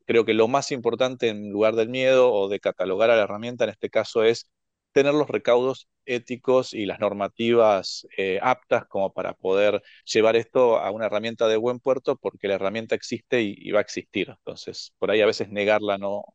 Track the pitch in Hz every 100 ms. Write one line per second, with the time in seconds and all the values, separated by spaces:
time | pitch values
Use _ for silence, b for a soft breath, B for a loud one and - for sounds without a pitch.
0 | - 117 113 110 113 139 - 139 117 113
1 | 127 127 117 104 104 101 110 113 113 131
2 | 131 131 123 104 98 101 98 - 92 92
3 | 113 113 98 104 120 120 107 - 101 113
4 | 107 117 110 117 - _ _ _ _ 139
5 | 139 147 135 110 - 123 131 127 - _
6 | - 123 - 123 - 127 127 110 98 85
7 | 104 101 98 - 117 117 110 95 - -
8 | - - 95 95 127 127 - 120 - 101
9 | 95 - 90 - 95 98 104 101 b b
10 | - 113 110 113 - 131 120 113 98 110
11 | 107 104 113 113 110 110 120 123 135 131
12 | - 127 98 - 98 95 98 110 113 110
13 | - 120 - 123 104 - - 104 101 -
14 | - 101 87 - - 95 - - - -
15 | 95 107 104 113 101 101 101 107 104 98
16 | 101 101 -